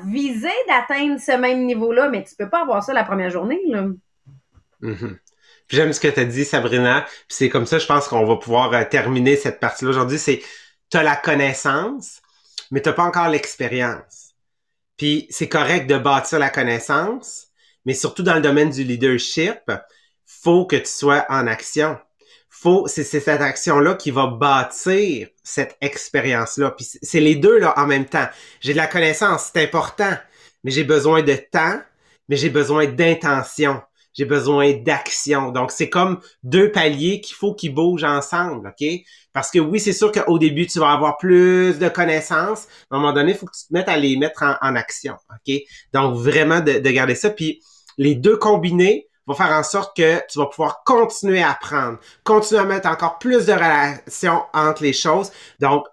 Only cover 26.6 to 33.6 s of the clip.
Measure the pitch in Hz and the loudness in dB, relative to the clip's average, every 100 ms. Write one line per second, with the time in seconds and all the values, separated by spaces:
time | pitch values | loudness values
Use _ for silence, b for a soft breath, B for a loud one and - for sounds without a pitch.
26.6 | 139 - 117 - - 170 156 151 170 233 | -4 -4 -14 -16 -4 2 4 4 4 6
27.6 | 180 - 143 139 135 160 127 B B B | 4 2 2 0 0 -4 -4 B B B
28.6 | 127 143 160 175 160 156 208 165 - 175 | -4 -2 0 0 0 2 0 0 -2 -2
29.6 | 151 165 131 - 202 170 - b b b | 0 0 -4 -2 -2 -2 -10 b b b
30.6 | 131 135 143 151 139 160 143 139 - 175 | -6 -2 2 2 4 4 4 0 0 -2
31.6 | 160 208 - _ _ _ - 139 156 139 | 0 -2 -10 _ _ _ -4 -2 0 0
32.6 | 135 151 151 123 170 165 160 135 127 - | 0 2 0 2 2 2 0 -2 -4 -2